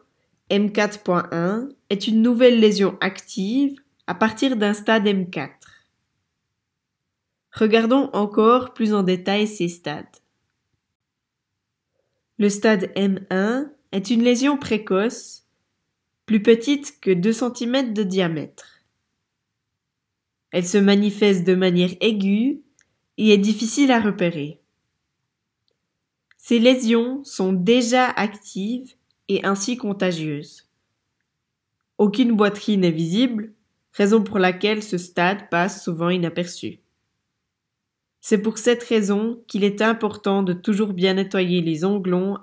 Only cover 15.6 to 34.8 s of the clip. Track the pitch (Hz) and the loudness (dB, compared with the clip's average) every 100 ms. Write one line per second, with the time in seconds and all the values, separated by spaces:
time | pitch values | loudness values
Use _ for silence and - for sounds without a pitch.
15.6 | _ _ _ _ _ _ - 220 208 226 | _ _ _ _ _ _ -2 2 4 4
16.6 | 247 285 - - 190 180 196 226 247 247 | 4 -4 -4 -8 -2 0 2 0 -2 -4
17.6 | 233 262 254 208 196 185 175 156 - - | -2 -2 -2 -2 -2 -2 -2 -4 -10 -16
18.6 | - _ _ _ _ _ _ _ _ _ | -20 _ _ _ _ _ _ _ _ _
19.6 | _ _ _ _ _ _ _ _ _ 175 | _ _ _ _ _ _ _ _ _ -4
20.6 | 180 208 196 202 208 202 208 190 175 185 | 0 2 4 4 2 2 2 2 2 2
21.6 | 185 180 180 180 220 214 196 202 254 294 | 2 2 0 0 -2 0 0 0 0 -4
22.6 | _ _ _ _ _ - 214 208 208 214 | _ _ _ _ _ 0 4 4 4 -2
23.6 | 226 285 277 240 214 185 175 156 147 - | -2 2 2 4 2 0 -2 -4 -8 -12
24.6 | _ _ _ _ _ _ _ _ _ _ | _ _ _ _ _ _ _ _ _ _
25.6 | _ _ _ _ _ _ _ _ - 233 | _ _ _ _ _ _ _ _ 0 4
26.6 | 240 254 226 233 240 269 277 - 190 190 | 4 4 2 0 0 -6 -10 -4 -2 0
27.6 | 180 240 233 254 247 - 208 208 - - | 2 2 2 2 0 0 -4 -6 -14 -10
28.6 | 202 247 262 _ _ _ - 196 190 196 | -8 -8 -12 _ _ _ -4 -2 -2 -4
29.6 | 220 247 208 196 185 170 156 147 156 - | -4 -6 -6 -4 -2 -2 -6 -8 -12 -20
30.6 | _ _ _ _ _ _ _ _ _ _ | _ _ _ _ _ _ _ _ _ _
31.6 | _ _ _ - 208 208 247 214 208 202 | _ _ _ 0 0 2 2 4 2 0
32.6 | - 202 180 160 165 196 254 220 220 _ | -2 2 2 0 -2 0 0 -2 -8 _
33.6 | _ _ _ - 202 226 202 208 185 180 | _ _ _ -2 2 2 2 0 0 0
34.6 | 208 214 | -2 -2